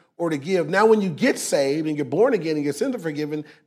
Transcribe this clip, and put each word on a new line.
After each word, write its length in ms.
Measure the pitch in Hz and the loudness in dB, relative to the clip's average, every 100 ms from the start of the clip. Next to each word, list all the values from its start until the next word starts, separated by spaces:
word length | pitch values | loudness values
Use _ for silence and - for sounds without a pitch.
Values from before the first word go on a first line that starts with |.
| _ _ | _ _
or 140 | 170 | -4
to 80 | 151 | -4
give. 320 | 139 185 151 | -2 -2 2
Now, 160 | 190 220 | 4 6
when 160 | 220 | 4
you 80 | 190 | 2
get 280 | 139 247 - | 0 0 0
saved 480 | - 165 135 147 156 | -2 0 0 0 -2
and 80 | |
you're 120 | 151 139 | -4 -2
born 260 | 147 240 | 2 2
again 240 | 220 160 156 | 2 -2 -2
and 80 | |
your 80 | 143 | -2
sins 240 | 139 262 240 | -2 -4 -4
are 40 | |
forgiven, 440 | 165 147 151 151 147 - | -6 -6 -6 -6 -10 -18